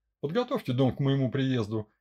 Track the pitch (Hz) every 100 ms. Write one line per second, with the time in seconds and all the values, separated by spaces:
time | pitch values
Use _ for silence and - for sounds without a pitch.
0 | _ - 143 220 247 269 - 127 131 -
1 | 139 139 131 135 131 127 104 110 - _